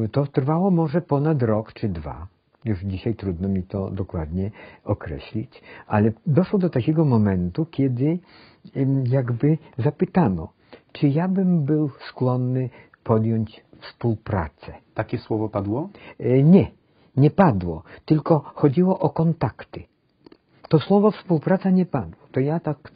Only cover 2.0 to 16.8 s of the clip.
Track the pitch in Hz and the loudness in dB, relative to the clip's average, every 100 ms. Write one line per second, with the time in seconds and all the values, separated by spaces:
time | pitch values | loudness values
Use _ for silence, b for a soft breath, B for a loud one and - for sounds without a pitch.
2 | 76 65 85 _ _ _ 120 95 98 92 | -8 -12 -16 _ _ _ -6 -4 -4 -6
3 | - 110 98 85 98 95 90 101 95 98 | -4 -6 -6 -4 -2 -4 -4 -6 -6 -6
4 | 95 87 78 90 98 B B B - 104 | -6 -6 -6 -4 -6 B B B -6 -6
5 | - 71 - 107 127 - B B B 107 | -6 -12 -10 -10 -10 -14 B B B 2
6 | 110 - - 143 185 208 180 131 117 160 | 2 0 0 0 2 0 0 -2 0 2
7 | 156 117 104 95 90 90 160 - 135 120 | 4 4 2 0 -2 -4 -6 -2 -2 0
8 | 143 175 B B B B - 135 135 135 | -2 -2 B B B B -10 -4 0 0
9 | 123 135 123 117 147 156 B B 123 147 | 0 0 0 0 0 0 B B -2 -2
10 | 185 196 139 90 80 _ B B B - | 0 2 2 0 -6 _ B B B -2
11 | 147 139 185 190 185 175 139 151 151 - | 0 0 0 0 2 2 2 0 -2 -6
12 | - - 127 127 127 127 127 B B _ | -14 -4 -2 0 -2 -2 -4 B B _
13 | - 110 110 113 107 - _ - - - | 0 0 2 -2 -4 -10 _ -20 -20 -6
14 | 120 110 - 95 80 _ - - _ - | -4 -4 -4 -4 -4 _ -20 -20 _ -8
15 | 107 120 - 110 107 104 98 117 185 B | -6 -6 -4 -4 -4 -4 -4 -4 -6 B
16 | B B 120 131 147 185 90 - | B B 0 4 8 6 4 -4